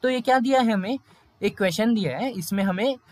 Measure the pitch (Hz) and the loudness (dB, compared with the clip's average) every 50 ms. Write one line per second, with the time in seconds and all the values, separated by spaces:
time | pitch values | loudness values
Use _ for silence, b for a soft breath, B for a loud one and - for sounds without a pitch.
0 | - 254 254 254 247 262 254 262 233 269 269 262 240 226 214 190 185 208 269 269 | -2 -2 -2 0 2 2 2 2 4 2 2 4 4 2 2 0 -2 -4 -6 -8
1 | b b b b b b b - 190 202 202 - 202 190 165 214 220 240 233 214 | b b b b b b b -4 -4 -4 -2 0 -2 0 0 0 2 2 2 2
2 | 185 139 123 156 247 269 226 190 160 - 202 196 196 196 180 190 226 277 262 - | 0 -2 -2 -4 -4 -6 -6 -6 -8 -4 -2 -2 0 0 0 0 0 -2 -2 -4
3 | _ b | _ b